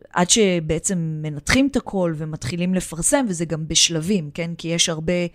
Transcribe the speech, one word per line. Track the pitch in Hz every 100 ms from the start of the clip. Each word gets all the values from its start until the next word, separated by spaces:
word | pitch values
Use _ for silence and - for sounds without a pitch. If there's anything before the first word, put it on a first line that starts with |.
| -
עד | - 180
שבעצם | 233 202 175 156 160 - 180 165 156
מנתחים | 151 147 - 262 277
את | 247
הכל | - 196 175 151
ומתחילים | 156 156 - 175 180
לפרסם, | 185 - 160 - 285 247
וזה | 165 165
גם | 160 156
בשלבים, | 165 - 165 165 208 147
כן? | 143 170 165
כי | 165
יש | 165 175
הרבה | 156 160 180 175